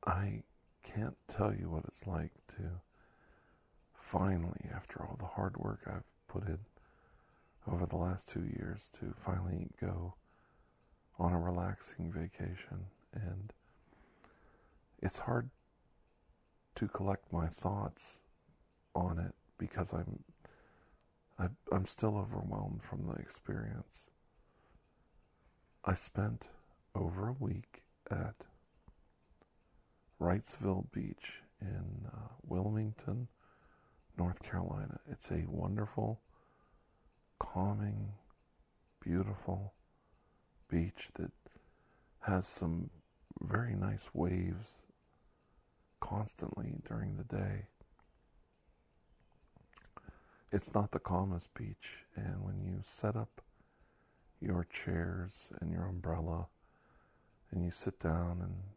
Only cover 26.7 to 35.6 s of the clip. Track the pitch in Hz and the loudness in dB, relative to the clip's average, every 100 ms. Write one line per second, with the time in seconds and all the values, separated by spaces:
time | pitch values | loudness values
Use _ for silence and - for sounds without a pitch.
26.7 | - _ - 87 90 104 131 127 98 110 | -20 _ 0 0 0 -2 0 -2 -2 -6
27.7 | - - _ - 92 110 - - - _ | -18 -20 _ -4 -2 -2 -6 -18 -20 _
28.7 | - - - - _ _ - - _ _ | -20 -20 -20 -20 _ _ -20 -20 _ _
29.7 | - _ _ _ _ 85 95 - - 101 | -20 _ _ _ _ 4 4 2 -2 2
30.7 | 92 92 - - - - - - _ 98 | 2 2 -2 -4 -6 -10 -12 -16 _ -4
31.7 | 92 90 98 101 107 107 - - 90 101 | -2 -2 -4 -6 -8 -12 -12 -2 0 4
32.7 | 107 110 107 - 104 120 _ - - - | 2 2 -2 -2 -2 -2 _ -20 -20 -20
33.7 | - _ _ _ - 87 92 - 92 87 | -20 _ _ _ 0 0 0 -2 -2 0
34.7 | 98 98 - - - - 85 85 - | -2 -4 -6 -8 -10 -2 0 2 0